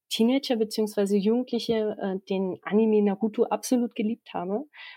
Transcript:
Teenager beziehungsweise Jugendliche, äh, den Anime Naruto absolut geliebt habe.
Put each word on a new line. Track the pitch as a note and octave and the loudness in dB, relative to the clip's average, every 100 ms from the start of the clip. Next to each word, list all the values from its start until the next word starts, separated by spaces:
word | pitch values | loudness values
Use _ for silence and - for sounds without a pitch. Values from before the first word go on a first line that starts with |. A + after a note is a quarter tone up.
| _ | _
Teenager | - A3+ C4+ C4+ A#3 | 0 2 2 0 -2
beziehungsweise | G#3+ A3 G#3+ G#3 G3 G3+ | -2 -2 -2 -2 0 2
Jugendliche, | G3+ A#3+ B3+ A#3 A#3 A3+ G#3+ G#3 | 2 0 0 -4 -2 -2 -2 -4
äh, | G3 F#3+ - | -6 -6 -4
den | F#3+ F#3+ F3 | -4 -2 -6
Anime | - G#3 A3 G#3+ | 0 2 4 4
Naruto | G#3 G3 A3 A3+ | 4 2 -2 0
absolut | A3 G#3 - B3+ A#3+ | 2 0 0 0 0
geliebt | - G#3+ A#3 - | -2 -4 -4 -8
habe. | - F3+ G#3+ D4+ - - | -8 -4 -6 -6 -16 -20